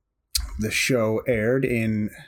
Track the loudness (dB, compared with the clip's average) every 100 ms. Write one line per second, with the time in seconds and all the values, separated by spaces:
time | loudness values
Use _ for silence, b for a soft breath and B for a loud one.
0 | _ _ _ -6 -6 -4 -2 0 2 2
1 | 2 0 0 0 2 2 2 0 0 0
2 | -2 -6